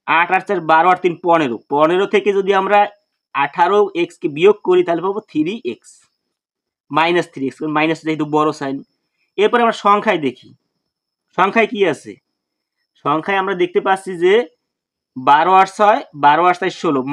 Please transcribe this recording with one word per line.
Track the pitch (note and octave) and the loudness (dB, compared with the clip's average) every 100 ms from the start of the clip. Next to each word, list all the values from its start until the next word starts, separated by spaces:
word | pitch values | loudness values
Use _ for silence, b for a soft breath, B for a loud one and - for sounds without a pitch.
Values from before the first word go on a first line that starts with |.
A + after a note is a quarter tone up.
| - | -2
আট | D#3+ F3 F#3 | -2 0 -2
আর | F#3 | -2
চার | F#3 D#3+ | -4 2
বারো | D#3+ F3 | 2 4
আর | F3+ | 2
তিন | F3+ E3 | -2 -2
পনেরো। | F3 E3 C3+ G#2+ - | 0 2 0 -4 -4
পনেরো | C#3+ D#3 F#3 G3 | 0 2 2 0
থেকে | G#3 G3+ G3 | 0 0 0
যদি | F#3 G3 | 0 0
আমরা | F#3+ G3+ G3+ - _ _ _ | 2 2 2 -4 _ _ _
আঠারো | C#3 D3 F3+ F3 G#3 G3+ E3+ | -6 -4 0 2 2 0 -2
এক্স | E3+ - | -6 -4
কে | E3 C#3+ | -8 2
বিয়োগ | F#3+ G3+ - | 2 2 0
করি | F3+ F3 | 0 2
তাহলে | E3 F#3+ | -2 -4
পাবো | G3+ - | -8 -6
থ্রি | D3+ D#3 A3+ B2 | -4 -4 -6 -10
এক্স, | A2 _ _ _ _ _ _ _ _ _ _ _ | -12 _ _ _ _ _ _ _ _ _ _ _
মাইনাস | D3 E3+ F3 E3 | -2 0 0 -4
থ্রি | C#3 C3+ | -8 -10
এক্স, | - | -8
কারণ | D#3 D3+ | -6 -2
মাইনাস | D#3 D#3 D#3 | -2 -2 -6
যেহেতু | D#3 D3+ D3+ | -6 -2 0
বড় | D3+ D3+ | -2 -2
সাইন। | C#3 C#3 - _ _ _ _ - | -8 -8 -12 _ _ _ _ -2
এরপরে | G#3 A#3+ | 0 2
আমরা | A#3 - G#3 | 0 0 0
সংখ্যায় | G#3 G#3+ F3+ C3+ | 0 0 -4 -4
দেখি, | - - _ _ _ _ _ _ _ _ - | -8 -16 _ _ _ _ _ _ _ _ -2
সংখ্যায় | F#3+ A3+ G#3+ | 0 2 0
কি | G#3 F3+ | 0 -2
আছে? | C3 G#2+ F#2+ _ _ _ _ _ _ _ _ | -2 -10 -20 _ _ _ _ _ _ _ _
সংখ্যায় | C#3+ D#3 F3 G3 | -4 -4 -2 -4
আমরা | F#3+ F3+ | -4 -4
দেখতে | F3 G3+ G3 | -2 -2 -2
পাচ্ছি | F#3+ F#3+ F3 | -4 -6 -2
যে | F3+ A3 D#4 _ _ _ _ _ _ B2+ | 2 2 0 _ _ _ _ _ _ -6
বারো | C3+ D3 F3 F#3+ | 2 2 4 4
আর | F#3+ - | 2 2
ছয়, | G#3 B3+ - C#3+ | 2 2 -4 0
বারো | C#3+ D#3 F3+ | 2 4 2
আর | F3+ | 0
ছয় | F#3+ - | -4 -4
ষোলো, | E3+ C3+ C3+ | -2 -2 0